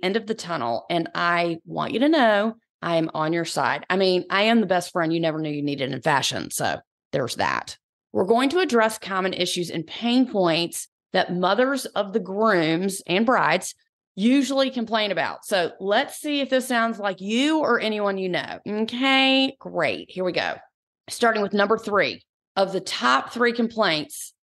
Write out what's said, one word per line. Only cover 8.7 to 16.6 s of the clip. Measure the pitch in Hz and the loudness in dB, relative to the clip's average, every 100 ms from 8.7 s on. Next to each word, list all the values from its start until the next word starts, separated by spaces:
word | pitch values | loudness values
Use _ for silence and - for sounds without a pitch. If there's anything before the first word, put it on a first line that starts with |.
| 240 220 220 | 2 2 0
common | - 190 190 | -6 -4 -2
issues | 180 180 185 170 | -2 -2 -4 -4
and | 160 156 | -6 -8
pain | - 233 247 247 | -6 0 2 2
points | 202 175 160 170 - - _ _ | 2 2 2 -2 -6 -14 _ _
that | 185 170 | -2 0
mothers | 180 180 208 254 269 - | 0 2 2 2 0 -4
of | 185 202 | -4 -2
the | 214 | -4
grooms | 185 196 220 185 156 165 196 185 - | -4 0 2 2 2 0 -2 -4 -2
and | 180 226 | 0 2
brides | 226 151 180 - - _ _ _ - | 2 2 0 -2 -14 _ _ _ 0
usually | 220 277 254 269 269 | 2 4 2 0 0
complain | 254 208 220 208 | -2 -2 0 0
about. | 170 123 73 | 0 -2 -4
So | - 196 170 - | -2 0 0 -2
let's | 190 214 285 - | 0 0 0 -6
see | 302 285 | -4 -2
if | 269 | 0
this | 262 | 0